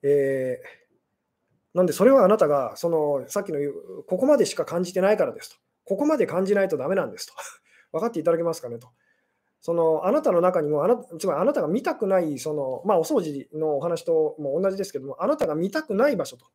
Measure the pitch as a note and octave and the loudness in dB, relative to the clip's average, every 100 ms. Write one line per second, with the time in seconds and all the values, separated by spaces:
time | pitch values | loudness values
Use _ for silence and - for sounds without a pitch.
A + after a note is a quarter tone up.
0 | C#3+ C#3+ C3+ C3+ C3 B2+ - - _ _ | 2 2 2 -2 -4 -6 -10 -20 _ _
1 | _ _ _ _ _ _ _ F3 F3+ F3 | _ _ _ _ _ _ _ 0 0 4
2 | G#3+ C4+ F#3+ G#3+ D#3 C#3+ A#2+ - E3+ D#3+ | 6 6 6 6 4 2 -2 -4 -2 0
3 | D3 C#3 B2 G3+ G3 D3+ C#3+ E2+ - F#2+ | 0 -2 -4 -8 -6 -6 -6 -8 -14 -18
4 | - F#3 C4 C#4+ G3 - D#3 E3+ F#3 F#3 | -6 -2 4 4 4 0 -6 -4 -4 0
5 | F#3+ G#3 D3 A2 - _ _ _ - G3 | 2 2 0 -4 -18 _ _ _ -8 -2
6 | D4 D4+ F#3+ F3+ F#3+ G3+ F#3+ D3+ C3+ F#3+ | 0 2 0 0 0 0 0 -2 -2 -2
7 | C3+ F#2+ - - - - _ _ _ D#3+ | -2 -8 -16 -16 -18 -18 _ _ _ -6
8 | A3+ A3+ D#3+ E3+ E3+ D#3 B2 A#2 - _ | -4 -2 0 0 0 -4 -10 -14 -16 _
9 | _ _ _ _ _ _ - E3+ D#3+ D#3+ | _ _ _ _ _ _ -4 0 2 2
10 | F3+ C#4+ D4+ F3 F3+ F3+ D3 D3+ E3 A#3+ | 2 0 2 4 4 2 0 0 2 0
11 | - E3 F#3+ D3 G#3+ D4 D#3 G#3 C#4 - | -2 -2 0 2 2 2 0 0 -2 -4
12 | G3 F#3+ E3 C3+ D#3 D3+ C3+ B2+ F#3+ F#3+ | 2 2 2 -4 -4 -4 -4 -4 0 2
13 | D#3+ D4 E3 C#3 - D#3 D#3 C#3+ E3+ E3 | 2 0 0 -8 -10 -6 -2 -2 -2 -4
14 | - D#3+ D3+ D3+ C#3+ D3 F#3+ F#3+ F#3+ C3+ | 0 2 2 -2 -4 0 -2 -2 -6 -8
15 | C3+ - F#3+ D4 E3 D3+ F#3 D#4 - G3+ | -10 -4 -2 0 -2 -2 -2 -4 -4 0
16 | C#4 G#3+ C#3+ B2 _ | 0 0 -6 -10 _